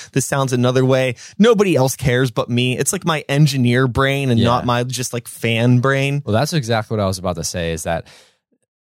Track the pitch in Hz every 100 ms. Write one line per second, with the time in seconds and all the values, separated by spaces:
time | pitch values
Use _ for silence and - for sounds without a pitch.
0 | - 139 - 139 131 127 123 127 131 131
1 | 127 120 - - 226 208 196 131 131 -
2 | - 123 131 139 - 120 127 123 139 190
3 | 170 156 - 143 147 135 120 127 131 135
4 | 135 139 135 117 120 120 120 120 123 123
5 | 123 117 - - 117 113 123 123 131 135
6 | 139 143 110 107 147 165 113 113 107 107
7 | 95 92 90 85 80 92 85 80 87 82
8 | - - _ _ _ _ _ _